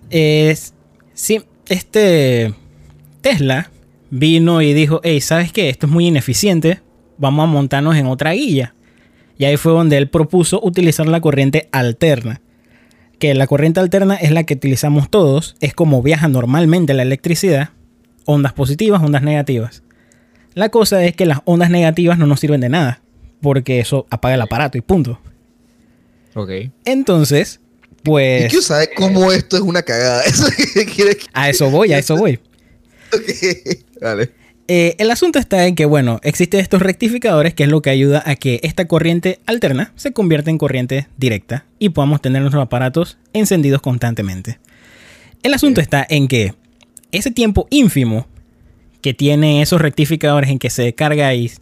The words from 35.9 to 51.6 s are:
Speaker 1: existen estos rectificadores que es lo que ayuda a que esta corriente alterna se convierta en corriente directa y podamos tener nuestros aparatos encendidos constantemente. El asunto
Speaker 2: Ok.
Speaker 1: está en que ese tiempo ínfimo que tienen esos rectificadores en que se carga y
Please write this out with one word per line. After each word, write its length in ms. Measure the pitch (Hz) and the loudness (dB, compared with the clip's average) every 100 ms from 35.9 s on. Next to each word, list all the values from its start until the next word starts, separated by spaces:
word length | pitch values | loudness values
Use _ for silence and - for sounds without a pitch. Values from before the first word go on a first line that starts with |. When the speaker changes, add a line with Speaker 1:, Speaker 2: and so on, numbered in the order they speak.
| 151 127 113 | 2 0 -2
Speaker 1:
existen 360 | 147 - 175 196 | -4 -2 0 0
estos 220 | 185 190 | 0 0
rectificadores 720 | 190 185 226 240 233 160 151 | 0 0 -2 -2 0 2 0
que 100 | - | 0
es 60 | 143 | 2
lo 120 | 156 | 2
que 80 | 143 | 2
ayuda 320 | 135 139 143 - | 2 2 2 0
a 100 | 139 | -4
que 240 | 135 120 | -2 -2
esta 220 | 156 - 175 | -4 -4 -2
corriente 540 | 160 160 170 185 185 - | 0 0 0 -2 -6 -6
alterna 480 | 233 202 135 202 - | -2 0 -2 -4 -8
se 160 | 285 | -8
convierta 380 | 247 190 151 151 | -2 0 0 0
en 80 | 160 | -2
corriente 500 | 143 131 127 135 139 - | -2 -4 -4 -6 -8 -4
directa 480 | 131 104 - 123 - - | -4 -4 -6 -10 -10 -4
y 100 | 208 | -2
podamos 320 | 156 139 147 | 0 0 0
tener 200 | 131 131 | -2 -2
nuestros 200 | 139 143 | 0 -2
aparatos 560 | 127 123 127 160 175 - _ | -2 -2 -2 -2 -6 -8 _
encendidos 500 | 214 208 185 139 139 | -2 0 2 2 0
constantemente. 760 | - 123 120 113 98 92 95 120 _ _ _ - - - - - | -2 -4 -4 -4 -6 -8 -12 -14 _ _ _ -20 -20 -20 -20 -8
El 120 | 247 | -4
asunto 260 | 269 294 240 | 0 0 2
Speaker 2:
Ok. 40 | |
Speaker 1:
está 220 | 151 143 135 | 0 -2 0
en 180 | 151 135 | 0 0
que 260 | 127 98 - _ _ _ - _ | 0 -2 -6 _ _ _ -20 _
ese 180 | 180 269 | -6 -4
tiempo 340 | 233 226 196 - | 0 0 0 0
ínfimo 580 | 294 233 143 120 110 127 - _ _ _ _ _ _ | 2 2 2 0 -2 -6 -16 _ _ _ _ _ _
que 120 | 139 | -6
tienen 480 | 127 143 147 151 147 | -2 0 2 2 2
esos 180 | 147 175 | 2 2
rectificadores 720 | 156 139 151 160 151 147 139 | 0 0 -2 0 0 0 0
en 100 | 135 | -2
que 100 | 123 | -4
se 240 | - 120 | -2 -4
carga 400 | 117 151 151 139 | -2 -2 0 0
y 160 | 123 117 - | 0 -4 -8